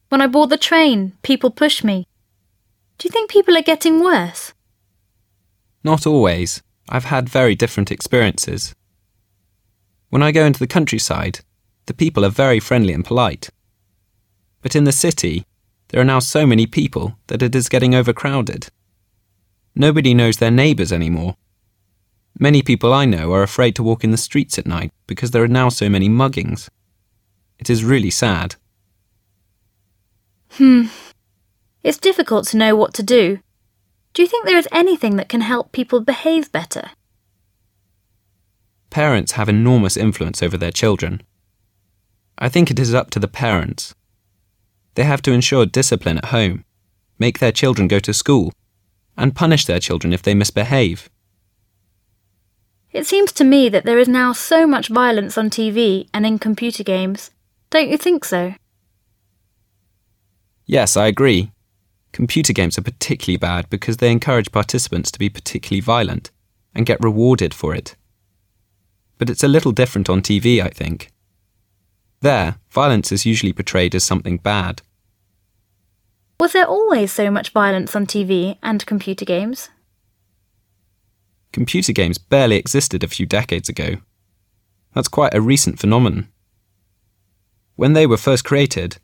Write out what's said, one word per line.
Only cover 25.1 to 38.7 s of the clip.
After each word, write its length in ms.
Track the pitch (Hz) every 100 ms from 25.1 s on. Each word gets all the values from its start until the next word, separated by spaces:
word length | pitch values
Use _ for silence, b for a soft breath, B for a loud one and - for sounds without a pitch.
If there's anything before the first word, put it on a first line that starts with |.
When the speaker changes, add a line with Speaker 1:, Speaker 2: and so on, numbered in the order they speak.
| - 123
Speaker 2:
there 100 | 120
are 60 | 117
now 200 | 127 127
so 200 | - 104
many 200 | 98 98
muggings. 600 | 117 135 131 - 82 - _ _ _ _ _ _ _ _ _
It 100 | -
is 140 | 113
really 280 | 113 135 95
sad. 440 | - 117 87 90 - _ _ _ _ _ _ _ _ _ _ _ _ _ _ _ _ _ _ _
Speaker 1:
Hmm. 340 | - 269 247 226 B B _ _ _ _ _ _ _
It's 160 | - 302
difficult 480 | 392 370 - 220 -
to 80 | 220
know 200 | 220 214
what 180 | 214
to 80 | -
do. 380 | 202 247 180 196 _ _ _ _ _ _ _
Do 100 | -
you 60 | 349
think 180 | 466 381
there 120 | 349
is 100 | -
anything 460 | 320 359 330 220 202
that 120 | -
can 120 | 233
help 320 | 220 247 -
people 280 | - 247 247
behave 520 | 226 254 320 320 294
better? 400 | 156 170 - - - _ _ _ _ _ _ _ _ _ _ _ _ _ _ _ _ _